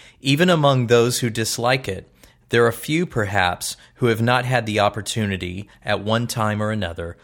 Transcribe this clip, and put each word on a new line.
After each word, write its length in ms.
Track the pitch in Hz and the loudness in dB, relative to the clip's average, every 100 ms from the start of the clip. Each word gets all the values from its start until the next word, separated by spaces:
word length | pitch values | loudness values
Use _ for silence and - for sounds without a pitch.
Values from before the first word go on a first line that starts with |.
| - _ | -20 _
Even 300 | 135 143 180 | 0 2 4
among 380 | 170 143 131 117 | 4 4 2 4
those 320 | 120 117 127 | 4 4 0
who 100 | 123 | -4
dislike 560 | 110 110 - 117 135 135 | -2 -4 -2 0 -2 -4
it, 240 | 92 - _ - _ _ | -10 -12 _ -20 _ _
there 160 | 120 117 | 4 4
are 60 | |
few, 320 | 110 - 156 | 2 -4 -2
perhaps, 720 | 175 123 101 101 90 87 - - - | -2 -2 0 2 0 -2 -8 -12 -18
who 120 | _ 123 | _ 0
have 140 | 110 | 2
not 240 | 117 123 | 2 0
had 200 | 123 127 | 2 -2
the 140 | 110 104 | 0 0
opportunity, 880 | 101 104 98 117 104 92 90 90 101 - | 0 0 -6 -4 -2 -4 -6 -10 -14 -12
at 220 | - 101 | -6 -4
one 240 | 101 113 120 | 0 -2 -2
time 340 | - 107 104 | -2 -2 -2
or 80 | 107 | -2
another, 460 | 110 90 85 85 - | -4 -6 -6 -10 -12